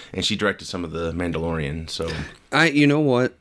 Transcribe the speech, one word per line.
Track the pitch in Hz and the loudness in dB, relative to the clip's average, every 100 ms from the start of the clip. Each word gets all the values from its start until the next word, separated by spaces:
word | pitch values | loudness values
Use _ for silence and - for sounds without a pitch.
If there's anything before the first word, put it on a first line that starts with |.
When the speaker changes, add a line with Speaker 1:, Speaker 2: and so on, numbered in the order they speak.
| - | -10
Speaker 1:
and | 95 | -6
she | 90 104 | -2 0
directed | 104 98 - | 0 -2 -6
some | 92 | -8
of | 85 | -6
the | 80 82 | -4 -4
Mandalorian, | 82 87 82 82 82 73 78 80 | -2 -2 -2 -2 -2 -2 -4 -8
so. | - 82 80 76 - _ | -6 -6 -6 -8 -14 _
Speaker 2:
I, | 139 165 | 2 4
you | 143 143 | 6 4
know | 147 | 4
what? | 147 123 127 - | 4 4 2 0